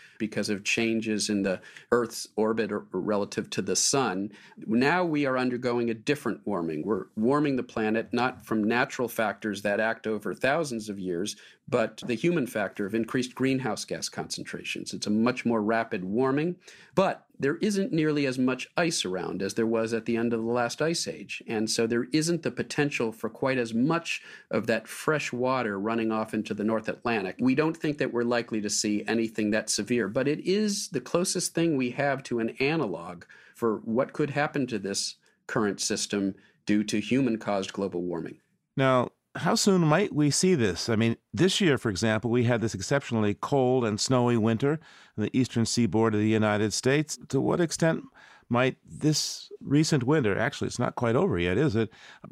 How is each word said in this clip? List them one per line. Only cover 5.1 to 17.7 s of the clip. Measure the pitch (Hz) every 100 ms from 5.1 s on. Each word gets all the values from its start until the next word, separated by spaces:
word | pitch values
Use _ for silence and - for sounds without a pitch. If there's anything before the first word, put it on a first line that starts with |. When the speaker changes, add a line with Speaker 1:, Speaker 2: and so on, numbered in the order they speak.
| 151 139
Speaker 1:
are | 127
undergoing | 127 123 123 120 117
a |
different | 113 110 143 120 92 -
warming. | 95 82 76
We're | 85 104 - -
warming | 113 147 151 127
the |
planet | 120 117 107 110 104
not | 120 127 -
from | - 110
natural | 104 117 131 - 120
factors | - 107 - 110 101
that | 104 101
act | 110 113 110
over | 104 101
thousands | - 127 156 151 117 107
of | 98
years, | 92 85 104 - - - -
but | 123 110 - -
the | 117
human | 170 170 120
factor | 107 95 - 98
of | 113
increased | 113 131 123 -
greenhouse | 131 131 123 98 -
gas | 82 -
concentrations. | - - - - - - - -
It's | 92 104
a |
much | 107 117 123 117
more | 113
rapid | 104 113 113 107
warming, | 92 107 131 139 170 - - - - -
but | 185 - _ -
there | 135 -
isn't | 214